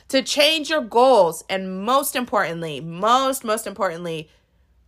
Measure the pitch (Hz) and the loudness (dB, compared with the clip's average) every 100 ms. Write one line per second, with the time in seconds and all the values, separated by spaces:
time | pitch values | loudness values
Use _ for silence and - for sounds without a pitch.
0 | - 262 - 277 294 320 285 311 220 226 | -2 -2 0 2 2 2 -2 -4 0 4
1 | 269 226 170 165 - 190 190 185 214 269 | 6 6 4 0 -6 -6 -6 -6 0 0
2 | 277 269 247 208 165 165 165 135 165 170 | 0 -6 -2 -2 -2 -4 -8 -8 -10 -4
3 | 214 254 269 269 226 220 208 196 190 165 | 2 2 2 -4 -4 -4 -4 -4 -4 -4
4 | 170 160 156 _ _ _ _ _ | -8 -8 -10 _ _ _ _ _